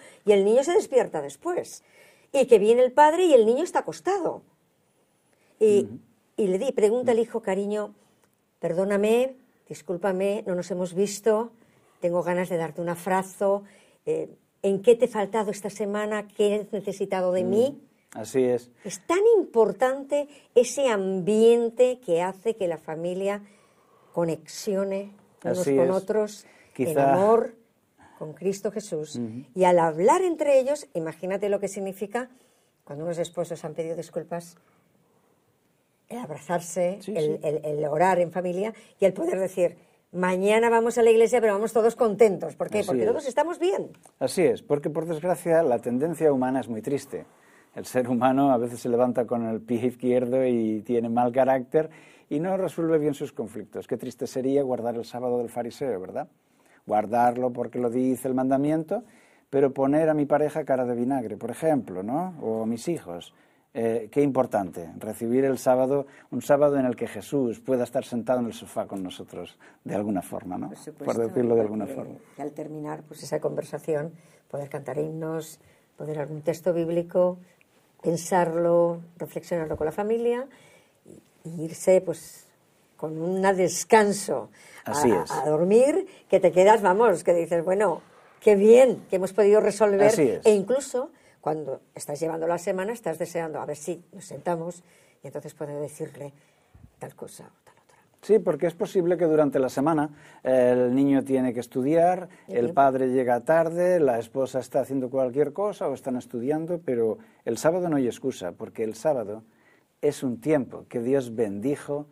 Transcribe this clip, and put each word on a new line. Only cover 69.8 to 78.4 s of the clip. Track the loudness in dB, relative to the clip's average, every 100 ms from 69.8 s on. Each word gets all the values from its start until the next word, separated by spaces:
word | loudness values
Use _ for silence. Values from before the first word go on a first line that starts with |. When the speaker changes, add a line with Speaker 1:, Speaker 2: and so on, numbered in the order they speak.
Speaker 2:
de | -8 -6
alguna | -4 -4
forma, | -6 -10 -10 -10
¿no? | -10
Speaker 1:
Por | -14
supuesto, | -18 -10 -6
Speaker 2:
Por | -2 -2
decirlo | 0 2 2
de |
alguna | 2 -2 -6
Speaker 1:
porque | -10
Speaker 2:
forma. | -12 -16 -20 -14
Speaker 1:
que |
al | -12
terminar, | -12 -12 -12 -12 -12
pues, | -14 -18
esa | -8 -6
conversación, | -4 -6 -8 -10 -4 -4 -4 -12 _ _ _
poder | -12 -10
cantar | -10 -8 -6
himnos, | -6 -6 -6 -8 -10 -18 _ _ _ -14
poner | -10 -8
algún | -8 -4
texto | -4 -2 -2
bíblico, | 0 0 -2 0 2 0 0 -14 _ _ _ _ _
pensarlo, | -4 -4 0 2